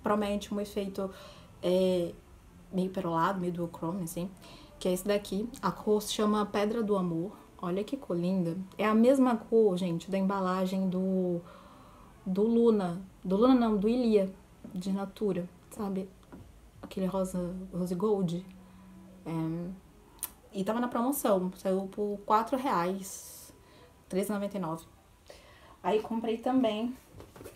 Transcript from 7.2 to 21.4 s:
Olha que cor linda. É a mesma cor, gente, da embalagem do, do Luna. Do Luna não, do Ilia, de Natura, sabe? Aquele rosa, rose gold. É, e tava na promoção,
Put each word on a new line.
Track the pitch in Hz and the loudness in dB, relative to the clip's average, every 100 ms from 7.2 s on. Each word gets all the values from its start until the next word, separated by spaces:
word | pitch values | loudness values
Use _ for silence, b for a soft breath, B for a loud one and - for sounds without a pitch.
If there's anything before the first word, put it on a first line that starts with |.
| 190 - B - | -4 -10 B -10
Olha | 180 185 | -4 -4
que | 214 269 | -4 -6
cor | - 175 | -4 -2
linda. | 175 190 165 180 190 - | 0 0 0 -2 -6 -2
É | 208 | 2
a | |
mesma | 220 240 269 254 220 | 6 6 6 6 2
cor, | - 226 214 180 | 2 4 6 4
gente, | 185 170 - | 0 -2 -2
da | 190 | 0
embalagem | 190 196 185 185 185 190 190 | 0 0 0 0 0 0 0
do, | 185 190 185 180 175 - B B B B B B B | 0 0 0 0 -2 -6 B B B B B B B
do | 196 185 | -4 0
Luna. | 220 233 233 214 180 175 - - | 4 6 6 4 2 -4 -10 -10
Do | 185 190 | -2 4
Luna | 254 | 6
não, | 254 233 208 | 6 6 2
do | 214 | 2
Ilia, | 247 233 214 190 - - - - | 2 4 4 4 -4 -20 -20 -14
de | 185 190 | -8 -4
Natura, | 196 196 - 214 175 180 - - | -4 -4 -4 -2 -2 -4 -10 -16
sabe? | - 202 190 196 - - - - - - - | -8 -6 -4 -6 -12 -20 -20 -20 -20 -20 -18
Aquele | - - 185 | -12 -4 -2
rosa, | 190 185 185 175 185 185 | 0 -2 -2 -4 -6 -8
rose | 175 180 | -4 -4
gold. | 175 214 196 175 170 - - B B B B B - 160 | 0 2 2 0 -2 -8 -16 B B B B B -14 -6
É, | 160 160 165 175 185 - - - - - - - | -4 -2 -4 -6 -10 -16 -20 -20 -14 -14 -14 -10
e | 196 | -4
tava | 190 226 | -2 0
na | 247 | 0
promoção, | 247 247 285 247 190 | 0 0 2 2 2